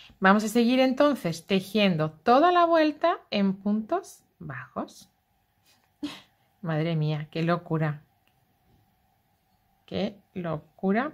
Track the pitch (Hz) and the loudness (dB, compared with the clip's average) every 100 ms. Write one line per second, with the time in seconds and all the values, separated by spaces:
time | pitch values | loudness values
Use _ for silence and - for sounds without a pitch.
0 | - - 190 208 214 233 233 254 262 254 | -20 0 4 4 2 0 2 4 2 4
1 | 294 254 170 160 - 190 190 220 196 160 | 2 2 -4 -8 -2 -2 0 0 2 2
2 | 156 - - 254 349 349 339 330 311 302 | -4 -4 2 4 4 4 4 4 2 0
3 | 339 403 - 208 196 190 208 214 220 349 | -2 -2 -4 -2 -2 -2 -4 -4 -2 -6
4 | - - _ _ 156 131 - - 294 - | -6 -20 _ _ -14 -14 -12 -12 -12 -14
5 | - _ _ _ _ _ _ _ _ - | -20 _ _ _ _ _ _ _ _ -16
6 | 294 - _ _ _ _ 170 151 165 160 | -14 -14 _ _ _ _ -6 -4 -2 -2
7 | 151 151 151 165 165 175 170 160 156 147 | -2 -4 -6 -4 -2 -2 -2 -4 -2 -6
8 | _ _ _ _ _ _ _ _ _ _ | _ _ _ _ _ _ _ _ _ _
9 | _ _ _ _ _ _ _ _ - 180 | _ _ _ _ _ _ _ _ -10 -6
10 | 208 - _ 185 170 156 - - 190 208 | -6 -8 _ -12 -8 -8 -12 -6 -2 -2
11 | 294 | -2